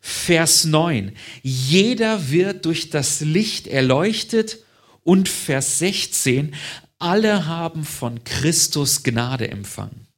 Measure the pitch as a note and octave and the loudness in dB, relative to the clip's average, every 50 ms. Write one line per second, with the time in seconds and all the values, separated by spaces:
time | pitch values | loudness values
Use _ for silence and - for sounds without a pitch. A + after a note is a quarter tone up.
0 | _ - - - - - F3 D#3+ E3 D#3 - - - D#3+ D#3 D#3 D#3+ E3+ D#3+ A2+ | _ -10 -8 -8 0 2 4 4 4 4 4 4 4 4 4 4 4 4 0 0
1 | G2 G2 G2+ - - - - - _ C3 C3 B2+ C3 C3 D3+ F#3 G3 A3+ B3+ A3 | -2 -4 -8 -12 -16 -20 -20 -10 _ -4 -4 -2 0 4 4 4 4 4 2 0
2 | A3+ A3 A3 G#3 E3+ B2+ C#3 E3+ F3+ G3 G3+ F#3+ - E3 E3 D#3+ - - - D3+ | 0 0 0 -2 -2 0 2 2 2 2 -2 -4 -2 -2 -2 -2 -4 -4 -4 -2
3 | C#3 - - - D#3 D3+ D#3 F#3 A3 G#3+ - - - - - C3+ C3 B2+ B2+ C#3 | -2 -2 -2 -2 -2 0 0 0 0 0 -4 -8 -8 -2 0 2 4 4 4 4
4 | E3 G#3+ A3 A3 - - - A3+ A3 A3 - - _ _ _ _ _ _ _ _ | 2 0 -2 -4 -4 -2 0 0 0 0 -6 -14 _ _ _ _ _ _ _ _
5 | _ D#3+ F3+ F#3+ F#3+ F#3 - - - - D3 C3 C3+ - - - D#3+ F#3 G3 - | _ 4 4 4 4 2 -2 -6 -4 -2 -2 0 0 -2 -2 0 0 -2 -2 -2
6 | - - - - - C#3 B2 C3 D3 D3+ - - - - - - - _ _ _ | -6 -4 -4 -2 0 2 2 2 0 -2 -6 -10 -12 -12 -14 -14 -18 _ _ _
7 | - F3 F3 G#3 A3 G#3+ G#3 G3+ E3 D3+ E3 E3 E3+ E3 E3 D#3+ D3+ C#3+ - - | -2 2 2 4 4 4 2 2 0 -2 -4 -4 -4 -6 -6 -6 -8 -8 -8 -6
8 | - A#2+ A#2+ A#2 - - - - B2+ D#3 D#3+ - - - - D3 C#3+ C3+ - - | -6 -6 -6 -8 -10 -6 -6 -2 0 0 2 2 0 0 0 -2 0 0 -2 0
9 | - C3+ A#2+ A#2 A#2+ B2 C3 C3 A2+ - - G2+ G2+ - - - G2+ G#2 - A2+ | 0 -2 0 0 -2 -2 -2 -4 -4 -6 -6 -8 -12 -12 -10 -10 -12 -12 -12 -16
10 | - _ _ | -20 _ _